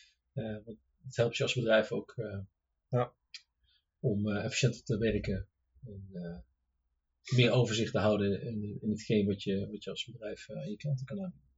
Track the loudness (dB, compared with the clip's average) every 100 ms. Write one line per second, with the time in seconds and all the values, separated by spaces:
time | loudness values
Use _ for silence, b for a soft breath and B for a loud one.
0 | b _ _ -6 -6 -6 -12 -18 _ _
1 | -4 0 0 0 -2 0 4 6 4 -2
2 | -4 -8 -6 -6 -10 _ _ _ _ 0
3 | 0 -6 _ -20 _ _ _ _ _ _
4 | -2 0 0 0 -2 2 2 2 -2 0
5 | 2 2 0 -4 -6 _ _ _ -16 -14
6 | -12 -10 -10 -12 -16 _ _ _ _ _
7 | _ _ 2 6 6 6 4 2 0 2
8 | 4 4 2 0 -4 -6 -6 -4 -2 -2
9 | 2 4 4 0 -2 -2 -2 -8 -8 -8
10 | -10 -10 -10 -10 -10 -8 -8 -6 -4 -4
11 | -4 -6 -8 -10 _